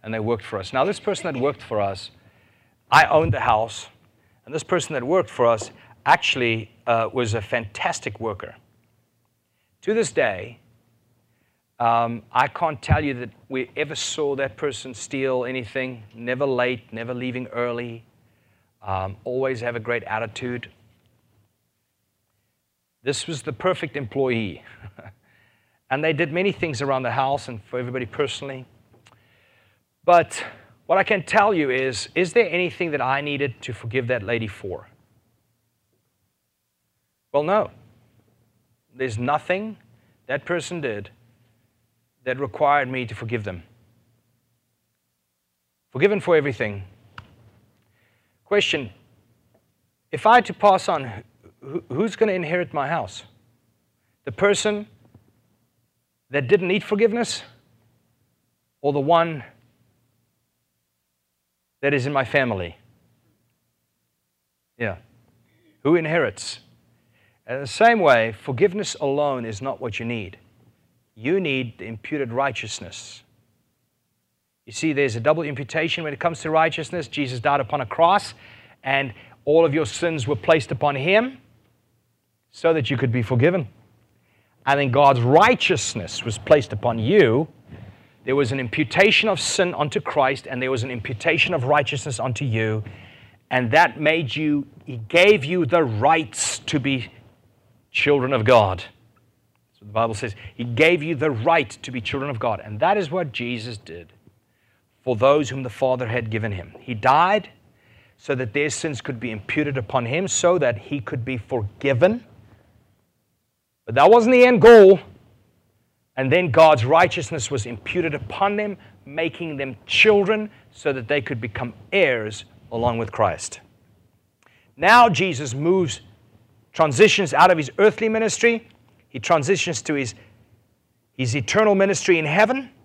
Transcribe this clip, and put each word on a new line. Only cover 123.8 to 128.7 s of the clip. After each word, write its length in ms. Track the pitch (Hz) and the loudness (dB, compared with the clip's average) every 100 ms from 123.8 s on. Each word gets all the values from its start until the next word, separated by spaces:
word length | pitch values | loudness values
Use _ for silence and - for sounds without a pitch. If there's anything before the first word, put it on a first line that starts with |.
| _ _ _ _ _ _ _ _ _ - | _ _ _ _ _ _ _ _ _ 0
Now 320 | 175 233 233 | 6 8 8
Jesus 460 | 170 185 131 143 | 6 -2 -2 -6
moves, 460 | 127 156 190 165 - - _ _ _ _ _ _ | -2 2 2 2 -4 -16 _ _ _ _ _ _
transitions 600 | - 156 123 214 - 170 | 0 2 6 6 6 0
out 180 | 139 180 | 4 6
of 60 | 170 | 6
His 140 | 135 - | 0 2
earthly 300 | 208 214 220 | 2 4 -2
ministry. 600 | 220 220 - 233 226 - | 0 -2 0 0 0 -8